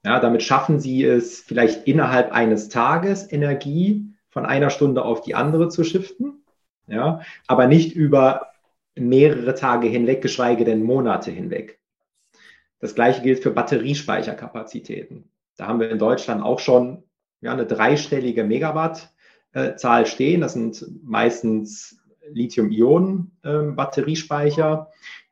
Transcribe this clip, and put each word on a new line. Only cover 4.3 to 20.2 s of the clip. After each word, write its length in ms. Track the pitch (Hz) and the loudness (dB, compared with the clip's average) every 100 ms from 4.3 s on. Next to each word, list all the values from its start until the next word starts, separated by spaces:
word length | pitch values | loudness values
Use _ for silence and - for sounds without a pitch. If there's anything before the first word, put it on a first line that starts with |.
| 131 - | -8 -2
einer 240 | 135 139 | 0 0
Stunde 320 | - 143 131 | 2 2 2
auf 200 | 113 117 | 0 -2
die 120 | - | -4
andere 360 | - 143 160 170 | -2 0 2 2
zu 120 | 170 | 0
shiften, 640 | 165 185 185 - 277 277 _ _ _ _ - | 0 -2 -4 -8 -10 -10 _ _ _ _ -8
ja, 340 | 107 143 165 - - - | -2 -2 -2 -8 -12 0
aber 180 | 127 127 | 4 6
nicht 300 | 160 160 170 | 6 4 0
über 520 | 147 139 131 135 - _ _ _ _ | 2 4 4 2 -6 _ _ _ _
mehrere 600 | - 123 131 147 123 120 131 | -6 2 6 6 4 -2 -2
Tage 320 | 131 120 117 | 0 0 0
hinweg, 340 | 120 120 131 | 0 0 0
geschweige 420 | 120 117 120 117 | -2 -2 0 2
denn 200 | 113 110 | 2 0
Monate 480 | 110 131 117 90 - | 0 0 0 -2 -6
hinweg. 480 | - 87 - - - _ _ _ _ _ _ _ _ _ _ | -10 -8 -10 -10 -20 _ _ _ _ _ _ _ _ _ _
Das 160 | 110 | -8
Gleiche 280 | 117 120 101 | 0 2 2
gilt 200 | 123 127 | 0 0
für 80 | 127 | 0
Batteriespeicherkapazitäten. 1800 | 110 117 117 123 143 - 98 110 - 117 - - 117 - 104 - - - _ _ - | -2 -2 -2 -2 -6 -4 -6 -6 -10 -14 -14 -14 -16 -14 -14 -14 -20 -20 _ _ -10
Da 100 | 98 | -4
haben 140 | 117 | -2
wir 100 | 113 | -2
in 80 | 107 | 0
Deutschland 460 | 110 123 - 107 | 0 0 -2 -4
auch 160 | 104 123 | -2 -2
schon, 420 | - 123 123 131 _ _ _ _ | 4 4 2 -6 _ _ _ _
ja, 120 | 120 | -8
eine 140 | 131 117 | -6 -4
dreistellige 760 | 107 110 147 - 139 123 117 | 0 2 2 0 -4 -2 -2
Megawatt, 680 | 107 117 156 156 160 - - _ _ _ _ | -2 -2 -2 -2 -4 -6 -16 _ _ _ _
äh, 220 | 135 131 | -6 -6
Zahl 320 | - 123 117 110 | -4 0 2 2
stehen. 360 | - | 0